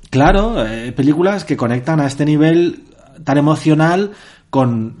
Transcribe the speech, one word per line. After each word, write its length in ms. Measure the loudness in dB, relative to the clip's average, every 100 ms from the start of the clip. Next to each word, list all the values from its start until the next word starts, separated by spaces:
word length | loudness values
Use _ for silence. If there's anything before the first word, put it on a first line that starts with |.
| -6
Claro, 520 | 0 2 2 0 -2 -4
eh, 260 | -6 -8
películas 520 | -2 0 2 0 -2
que 140 | -4 -4
conectan 420 | -2 -4 -2 -2
a 60 | -2
este 180 | -2
nivel 600 | 0 2 4 2 0 -4 -14 _ _ -12
tan 160 | -2 0
emocional 720 | 2 0 2 2 2 0 -2 -8 -20 -20 _
con 460 | -2 0 -2 -6 -8